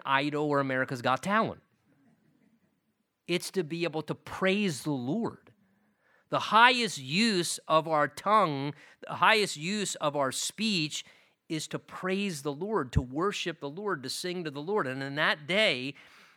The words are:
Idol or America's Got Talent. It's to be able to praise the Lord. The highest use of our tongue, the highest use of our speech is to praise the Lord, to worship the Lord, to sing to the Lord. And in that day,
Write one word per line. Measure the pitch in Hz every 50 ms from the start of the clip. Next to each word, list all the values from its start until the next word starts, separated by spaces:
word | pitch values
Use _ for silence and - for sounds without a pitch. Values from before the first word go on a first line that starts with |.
| -
Idol | - 135 135 143 147 143 147 151
or | 151 143 143
America's | 139 135 131 131 127 127 139 123 117
Got | 123 127 127
Talent. | - 185 202 220 220 143 85 - _ _ _ _ _ _ _ _ _ _ _ _ _ _ _ _ _ _ _ _ _ _ _ _ _ _ _ _ _ _ _ _ _ -
It's | 170 180 175 -
to | - 190 175
be | 143 160 170 170
able | 165 147 190
to | - - 151
praise | - _ - - - - 190 190 208 214 190 151 117
the | - 156
Lord. | 147 131 123 123 160 226 233 147 - - _ - _ _ _ _ _ _ _ _ _ _ _ _ _ _ _ _
The | - 139
highest | - - 208 220 233 247 262 247 233 208 - 143
use | 135 127 147 185 226 233 208 180 170 - - - - -
of | 160 160 151 165
our | 160 151 147 139
tongue, | - - - 202 208 220 196 165 147 139 139 147 143 - - - - _ - -
the | 156
highest | - 175 190 220 220 202 170 -
use | 151 151 170 202 214 196 170 -
of | - - 151 139
our | 147 139 131
speech | 123 - - - - - 208 226 208 175 151 151 - - - - - _ _ _ _ _ _ _
is | 170 156 147 -
to | - 139
praise | - - - - - 185 190 196 202 202 175 143
the | 135 151 139
Lord, | 139 175 208 226 196 143 123 -
to | 143 135
worship | 123 127 147 170 202 196 - - 180 165 156
the | - 143
Lord, | 147 175 214 208 185 151
to | 123 131
sing | - - - 180 175 185 175
to | 156
the | 135 143
Lord. | 147 165 208 214 170 131
And | 131 135 139
in | 139 139
that | 147 156 185 214 160 151 135
day, | 175 202 220 202 156 123 127 139 139 - - - - - - - _